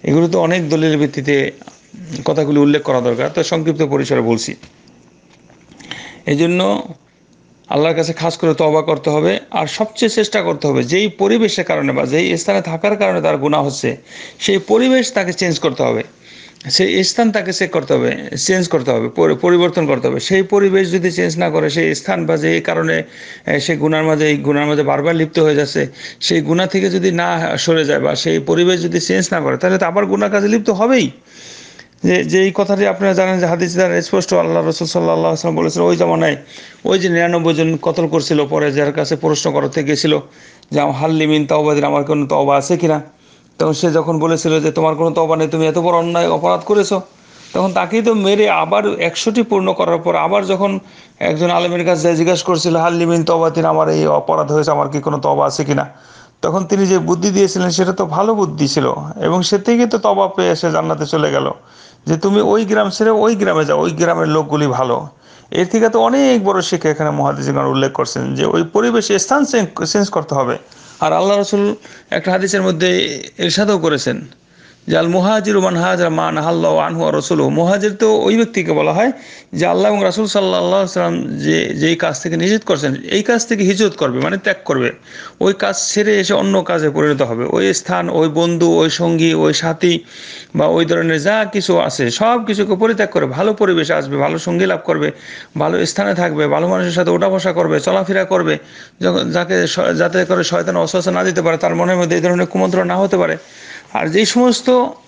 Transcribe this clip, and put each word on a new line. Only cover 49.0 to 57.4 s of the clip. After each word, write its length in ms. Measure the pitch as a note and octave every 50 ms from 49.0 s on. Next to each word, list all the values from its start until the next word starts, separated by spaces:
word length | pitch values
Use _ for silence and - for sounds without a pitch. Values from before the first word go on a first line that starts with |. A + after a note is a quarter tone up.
একশোটি 420 | E3+ E3+ E3 - - A#3 G#3 A#3+
পূর্ণ 300 | A3+ A#3 G#3 G3 F#3 F#3+
করার 260 | F#3 F#3 F3+ E3+ E3+ E3
পর 180 | D#3+ E3+ E3+
আবার 300 | D#3+ D#3 E3+ F#3+ G#3 G3
যখন 340 | F#3 G3 F3+ G3+ G3 G3 F#3+ - - - - - - _ _
একজন 320 | D#3 E3+ D#3+ D#3 F3 F3
আলেমের 340 | F3 E3+ F3 F3 F3 F3 E3+
কাছে 320 | F3 F3+ D#3+ D3+ E3+ E3+
জিজ্ঞাসা 280 | D#3 E3 E3+ F3+ E3 -
করছিল, 320 | F3+ F3+ D#3+ D3+ F3+ D#3+
"হাল 180 | E3 E3 E3+ E3+
লি 120 | E3+ E3+
মিন 180 | E3 E3+ E3+ D#3
তাওবাতিন, 400 | E3 E3+ E3 E3 E3 D3+ E3 D#3+
আমার 240 | D#3+ D#3 D#3 D#3 D#3
এই 180 | D#3 D#3 D#3
অপরাধ 460 | D3+ D3 D3 D3 - D#3+ D#3 D#3 C#3
হয়েছে, 180 | D3 D#3 D3 D#3+
আমার 180 | D3 D3 D3 C#3
কি 120 | C#3+ D3
কোনো 180 | C#3 D3+ D3 C#3+
তওবা 280 | C3+ D3 C#3+ C#3+ C#3+
আছে 180 | C#3+ C#3 - D3+
কিনা?" 240 | C#3 C#3+ C#3 C#3 C#3 - - - - - - - - _ _
তখন 220 | - E3 D#3+ F#3+ F#3
তিনি 220 | D#3+ G3+ G3 G3
যে 120 | F3+ F#3+ F#3
বুদ্ধি 320 | D#3+ D#3+ F3+ E3 F3+ G#3
দিয়েছিলেন 400 | F#3 G3